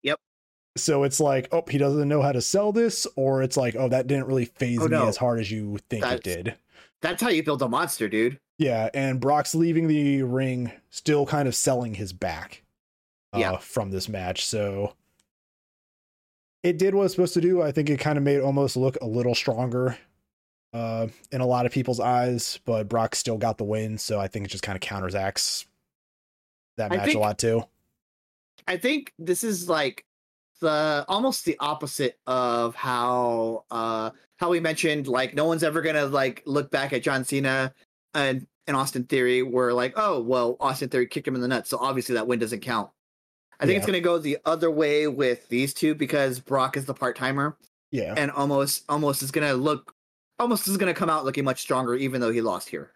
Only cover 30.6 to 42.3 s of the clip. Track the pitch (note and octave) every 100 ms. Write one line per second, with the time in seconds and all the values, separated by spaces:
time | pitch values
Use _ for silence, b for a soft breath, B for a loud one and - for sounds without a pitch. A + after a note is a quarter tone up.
30.6 | D#3+ D3+ D#3 D3 C#3 F#3+ C4 - - D3+
31.6 | D3 D3+ C#3+ - C3 - - B2+ B2 A#2+
32.6 | A#2 A#2 C3 B2 A#2+ B2 A#2+ A#2 A2+ A2+
33.6 | _ A#2 A2+ A2 A2 b b _ F3 F3
34.6 | E3 D#3+ E3 D3+ C#3 B2+ C3 C#3+ D#3 E3
35.6 | D#3 D#3 D#3 D3+ C#3+ C#3 C3 A#2+ - C#3
36.6 | C#3 D3 C#3 C3+ C3 C3+ B2+ C#3 C3+ C3+
37.6 | C3 b b _ _ D3+ C#3 C3 - _
38.6 | - C#3 C#3 C3 B2 C3+ B2 B2 C3 B2
39.6 | B2 B2 B2 G#3+ G#3+ D3+ A#2 B2+ A#2+ B2
40.6 | C#3 C3+ C3+ C3+ B2 - C3 C3 B2 B2+
41.6 | - B2+ B2+ C3 A#2 A#2+ A2+